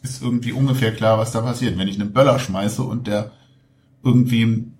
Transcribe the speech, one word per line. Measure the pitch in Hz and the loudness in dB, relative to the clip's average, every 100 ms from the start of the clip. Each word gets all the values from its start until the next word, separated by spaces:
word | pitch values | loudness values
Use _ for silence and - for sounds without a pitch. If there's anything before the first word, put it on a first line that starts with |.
ist | - - | -10 -6
irgendwie | 120 120 117 | -2 -2 -2
ungefähr | 131 135 131 143 | 0 0 2 0
klar, | - 113 110 | 0 2 2
was | 113 | 0
da | 117 | -2
passiert. | 120 120 123 90 | -4 -2 -2 -2
Wenn | 98 | -4
ich | 98 | -4
einen | 104 | -2
Böller | 135 139 123 | 4 4 4
schmeiße | - 95 104 - | -2 -4 -2 -2
und | 127 117 101 | -4 -4 -4
der | 104 107 _ _ _ _ _ _ _ | -4 -4 _ _ _ _ _ _ _
irgendwie | 127 123 123 117 113 110 - | 2 4 4 2 2 0 -4